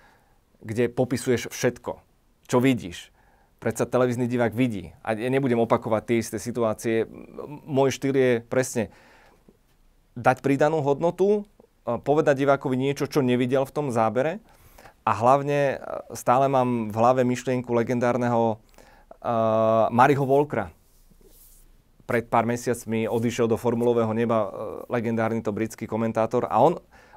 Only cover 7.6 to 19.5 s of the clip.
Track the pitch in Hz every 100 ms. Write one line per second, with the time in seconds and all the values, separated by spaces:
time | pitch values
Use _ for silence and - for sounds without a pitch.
7.6 | - 135 135 - 139 135 127 117 117 127
8.6 | 127 117 104 - - - _ _ _ _
9.6 | _ _ _ _ _ 120 120 127 135 139
10.6 | 151 160 139 139 170 175 196 208 208 _
11.6 | _ _ 117 117 - 147 151 135 139 139
12.6 | 147 127 135 143 139 156 127 123 127 131
13.6 | 135 151 143 113 110 120 151 208 - -
14.6 | - - - _ 110 107 123 139 143 143
15.6 | 139 101 - - - 117 - 127 139 131
16.6 | 123 120 107 110 120 131 123 123 135 127
17.6 | 120 117 117 120 120 120 120 117 113 107
18.6 | _ - - - - - - 117 113